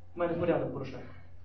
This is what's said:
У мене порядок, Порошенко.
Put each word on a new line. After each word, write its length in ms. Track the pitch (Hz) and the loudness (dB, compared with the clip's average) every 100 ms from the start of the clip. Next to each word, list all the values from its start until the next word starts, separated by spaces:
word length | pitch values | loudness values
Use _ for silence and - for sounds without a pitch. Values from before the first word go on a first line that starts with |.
| - 170 | -8 0
У 20 | |
мене 160 | 170 | 2
порядок, 380 | 165 170 139 - | 4 4 4 2
Порошенко. 340 | - - - - - - - | -2 -4 -6 -8 -10 -10 -10